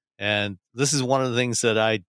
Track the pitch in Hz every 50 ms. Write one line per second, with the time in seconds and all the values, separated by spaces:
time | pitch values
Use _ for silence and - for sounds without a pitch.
0 | _ _ _ - 98 104 104 104 101 101 98 90 _ _ - 117 139 135 - 143
1 | 127 123 135 131 131 127 117 120 123 123 113 - - 117 110 110 110 110 110 107
2 | 92